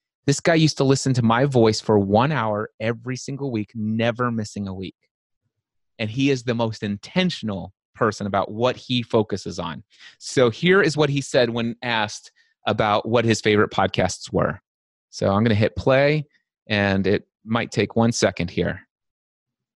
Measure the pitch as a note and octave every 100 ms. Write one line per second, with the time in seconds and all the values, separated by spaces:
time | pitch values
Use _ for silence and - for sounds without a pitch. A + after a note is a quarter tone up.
0 | _ _ - C#3 - D#3+ D#3 - C#3 C3+
1 | C3+ B2 A2+ A#2 C#3+ C3 A2+ A2 - G#2+
2 | G2 G#2 C#3 D3 A2 G#2 A2 - A2 A#2
3 | A#2+ B2+ - C3+ C#3 A2+ G#2 A2+ G#2+ A2
4 | A#2 A2+ B2 A2+ G2+ G2+ G2 F#2 F#2 -
5 | _ _ _ _ _ _ _ _ _ _
6 | G#2+ A#2 C#3 C3 A#2 A#2 A2+ A2 G#2+ G2+
7 | - F#3 F#3 - A2 F#2+ F2+ - _ -
8 | A#2 - G#2 G2+ - G#2+ B2 B2 - B2
9 | A#2 A#2 G#2 G2 - F#2 E2+ D#2+ - _
10 | - _ - - A#2+ A2 F3 F#3+ D#3+ D3
11 | D3 C#3+ C3+ C#3 A#2+ A#2 A#2 A2+ B2 A2+
12 | G#2 - - _ _ _ A2 G#2+ A2 G#2
13 | A2 A#2 A#2 A2 A2 G#2 G2+ - G2 -
14 | F2+ - - F2+ E2+ - _ _ _ _
15 | _ - G2+ G2 A#2 G#2 A2 - - C3
16 | C#3+ D#3 C#3+ _ _ _ - G#2 G2+ G2
17 | F#2 G#2 - _ A2 A#2 - - - A#2
18 | A#2 - G#2 - F2 - - - - _
19 | _ _ _ _ _ _ _